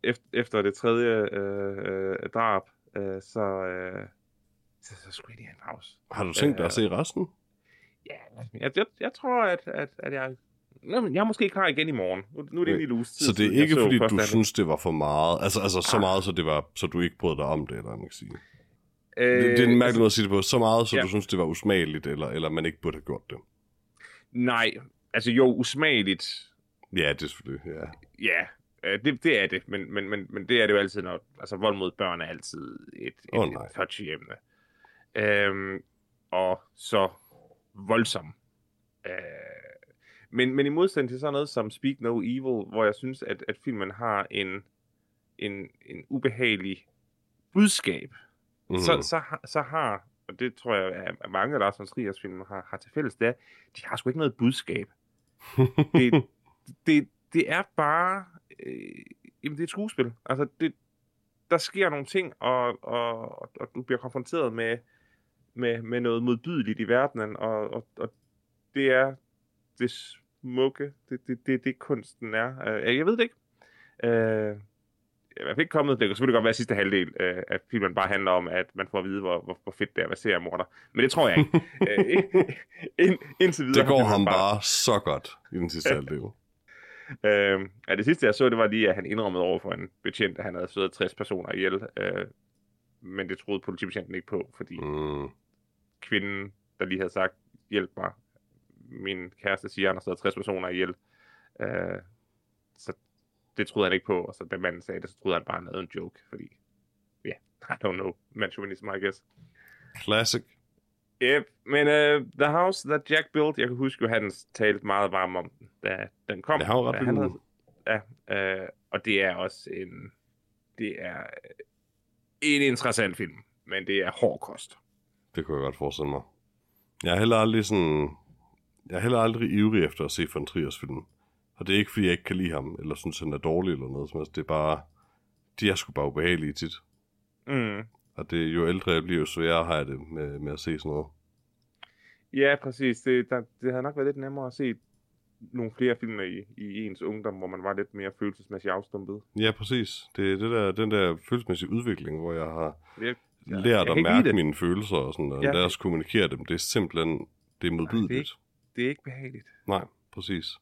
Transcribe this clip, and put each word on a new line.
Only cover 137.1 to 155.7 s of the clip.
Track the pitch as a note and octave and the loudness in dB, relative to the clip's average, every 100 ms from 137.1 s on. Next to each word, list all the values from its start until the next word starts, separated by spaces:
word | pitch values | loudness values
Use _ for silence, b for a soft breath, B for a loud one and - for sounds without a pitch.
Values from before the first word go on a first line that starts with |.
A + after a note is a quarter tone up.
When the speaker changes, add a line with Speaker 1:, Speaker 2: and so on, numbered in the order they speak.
| _ _ _ - | _ _ _ -6
Speaker 1:
Mm. | C#3 A2 G2+ A2+ _ _ - | -4 -4 -6 -12 _ _ -14
Speaker 2:
Og | D2 | -6
det, | E2+ E2 | -2 0
jo | E2+ E2 | 2 0
ældre | F#2 F#2 | 0 0
jeg | E2 | 0
bliver, | F2 E2+ | 2 -2
jo | D2 | -2
sværere | - E2 E2 | 0 2 2
har | E2 D#2 | 2 0
jeg | C2+ | -2
det | C2+ D#2 | -8 -10
med, | D#2+ D2 C#2+ | -8 -8 -6
med | D2 | -8
at | D2 | -8
se | - D#2 | -6 -6
sådan | D#2 | -4
noget. | D2 D2+ _ _ _ _ _ _ _ B B B B B | -6 -6 _ _ _ _ _ _ _ B B B B B
Speaker 1:
Ja, | C3 C#3 C#3+ | 2 4 2
præcis. | C#3 A#2+ C3 A2+ | -2 -2 -2 0
Det, | C3 B2+ A#2+ | 2 2 2
der, | B2 A2+ _ | -4 -6 _
det | B2 | -4
havde | B2+ | -4
nok | C3+ D3 | -6 -2
været | C3+ | -2
lidt | C#3 | -2
nemmere | C3+ C#3 C3 | -8 -8 -10
at | |
se | A#2+ C3 A2 _ _ _ _ _ _ A2 | -4 -4 -4 _ _ _ _ _ _ -12
nogle | B2 A2+ A2+ | -8 -8 0
flere | B2+ A#2 | 0 0
film | A2+ G#2+ | -4 -6
i, | F#2 F#2+ G2+ - | -6 -8 -14 -14
i | G#2 G2 G#2+ | -12 -8 -10
ens | F#2+ | -6
ungdom, | E2+ G#2+ G#2+ | -6 -6 -8
hvor | F#2+ F#2 | -8 -8
man | F#2 | -6
var | F#2+ | -4
lidt | G2 G2+ | -4 -6
mere | G2+ G2 - | -8 -10 -6
følelsesmæssigt | G#2 G2 F#2+ G2 G2+ | -6 -6 -14 -8 -4
afstumpet. | F#2 G2+ G#2 F#2+ G#2 _ G#2 | -4 -4 -12 -10 -12 _ 0
Speaker 2:
Ja, | A2 | 0
præcis. | G#2 G2+ B2+ G#2+ - - - | 0 -2 -2 -2 -8 -12 -2
Det | G2 | 0
er | F#2+ | 2
det | A2+ | 0
der, | A#2 G2 | 2 0
den | F#2+ A2 | 0 2
der | G#2 F#2 E2 - | 4 2 0 -2
følelsesmæssige | A#2+ A2 F2 F2 | -4 -2 -4 -2
udvikling, | A#2 A#2+ F#2+ C#2 D#2 | -2 -2 -4 -4 -6
hvor | E2+ | -4
jeg | E2 | -4
har | D#2+ D#2+ D#2+ D#2 b - | -4 -4 -4 -6 b -8
Speaker 1:
Jeg, | A2+ | -6
jeg, | A#2+ _ _ - | -6 _ _ -8
Speaker 2:
lært | F#2+ G#2+ | 0 4
Speaker 1:
jeg | A2 | 4
Speaker 2:
at | F2 | 4
Speaker 1:
kan | D#2+ | 4
ikke | E2 | 6
Speaker 2:
mærke | - | 6
Speaker 1:
lide | E3+ | 6
det. | |
Speaker 2:
mine | G#2 D2+ | 4 2
følelser | D2 F2 F#2 G#2+ E2+ | 0 0 0 0 0
og | C2 | -2
sådan, | - D2 | -4 -4
og | C2+ | 0
Speaker 1:
Ja. | C#2+ | 0
Speaker 2:
lære | F2 | 2
at | F2+ | 0